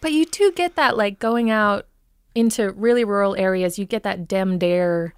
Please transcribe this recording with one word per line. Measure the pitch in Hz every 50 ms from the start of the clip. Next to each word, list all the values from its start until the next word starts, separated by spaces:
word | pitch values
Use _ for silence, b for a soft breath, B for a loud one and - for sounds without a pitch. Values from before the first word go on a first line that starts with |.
But | - 320 311
you | 302 320
do | - - - 403 403
get | 359 - 349 349 -
that, | - 302 262 -
like, | - 214 202 202 -
going | - 226 226 233 233 226
out | 220 220 214 208 202 202 - _ _ _ _ _ _ _ _ _ _
into | 233 233 233 220 - 226 196
really | 190 - 202 233 240 240 240
rural | 208 202 202 202 196 196
areas, | - 190 190 190 185 185 180 175 -
you | 202
get | 190 - 220 -
that | 208 196 - 175
dem | 165 - 190 190 190 185
dare | 180 170 175 175 180 180 175 170 170 165 170 -